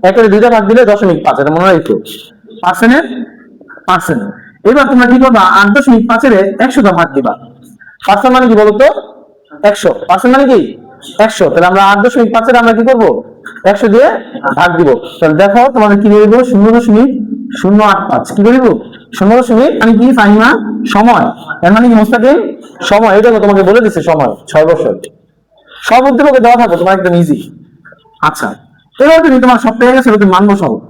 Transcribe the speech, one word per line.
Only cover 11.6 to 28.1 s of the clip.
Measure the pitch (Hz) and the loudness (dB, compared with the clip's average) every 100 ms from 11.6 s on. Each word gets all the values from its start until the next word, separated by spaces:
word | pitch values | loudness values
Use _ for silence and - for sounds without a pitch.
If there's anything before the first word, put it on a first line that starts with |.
| 180 | 0
আমরা | 190 196 | 2 2
আট | 202 | 2
দশমিক | 233 - 226 | 0 0 0
পাঁচের | 226 226 240 | -2 0 0
আমরা | 233 220 | 2 0
কি | 226 | 0
করবো? | 254 196 - - - - - 190 | 0 0 -2 -8 -20 -20 -6 -4
একশো | 202 233 | -2 0
দিয়ে | 220 294 440 - 240 - - | 2 2 -2 -12 -12 -8 -2
ভাগ | 175 170 | -2 0
দিব। | 156 120 - - | 0 0 -6 -4
তাহলে | 160 156 | -2 0
দেখো | 202 214 262 | 0 2 2
তোমাদের | 247 214 202 | 2 2 0
কি | 208 | 2
বেরিয়ে | 208 214 | 2 4
গেলো? | 233 247 | 2 2
শূন্য | 202 208 233 | 2 2 2
দশমিক | 240 208 262 269 - - - - | 2 2 0 -2 -8 -12 -12 -6
শূন্য | 185 202 214 | 0 2 2
আট | 196 196 | 0 -4
পাঁচ। | - - | -6 -6
কি | - 202 | -2 2
বেরিয়ে | 254 | 2
গেলো? | 247 127 - - - - | 0 -2 -8 -20 -20 -4
শূন্য | 190 233 | 0 0
দশমিক | 247 220 233 - | 0 0 0 0
আমি | 226 226 | 0 2
কি, | 240 254 | 2 2
ফাহিমা? | 202 208 233 302 - - - | 2 2 2 -2 -6 -8 -4
সময়। | 196 226 208 - - - - | -2 0 0 -2 -8 -14 -4
এর | 170 | 0
মানে | 214 247 | 2 2
কি | 226 | 2
মুস্তাকিম? | 214 240 240 311 392 - - - - | 0 0 0 0 -2 -12 -20 -12 -2
সময়। | 208 226 196 | 0 2 2
এটা | 226 | 2
তো | 220 | 2
তোমাকে | 202 196 185 | 0 2 2
বলে | 226 | 2
দিছে | 220 190 151 | 0 -2 -4
সময়, | 156 127 101 - | -2 -2 -4 -4
ছয় | 156 160 | -2 0
বছর। | 165 123 98 - _ _ _ _ _ _ - - | 0 -2 -6 -12 _ _ _ _ _ _ -14 0
সব | 233 269 | 2 2
উদ্দীপকে | 240 294 262 | 2 2 2
দেওয়া | 233 240 | 2 2
থাকবে, | 233 170 | 2 0
তোমার | 180 190 | 0 -2
একদম | 180 175 | 0 -2
ইজি। | 165 135 - - - _ - _ _ | -2 -4 -8 -20 -20 _ -20 _ _